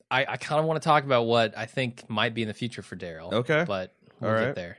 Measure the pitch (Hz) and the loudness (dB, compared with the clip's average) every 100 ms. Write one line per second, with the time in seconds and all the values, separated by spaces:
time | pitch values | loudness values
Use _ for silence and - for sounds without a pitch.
0 | _ 127 139 123 - 151 160 160 165 151 | _ -2 0 -4 -2 0 0 0 4 4
1 | 139 123 117 117 113 104 110 - 127 - | 4 2 4 4 4 0 -6 -4 -4 -6
2 | - 107 117 113 110 104 120 - 95 90 | -4 0 0 0 -4 -4 -8 -8 -12 -12
3 | 90 80 90 104 123 156 170 95 92 _ | -12 -12 -2 -2 2 0 0 -4 -6 _
4 | _ _ 104 110 120 143 175 | _ _ -2 0 0 -2 -10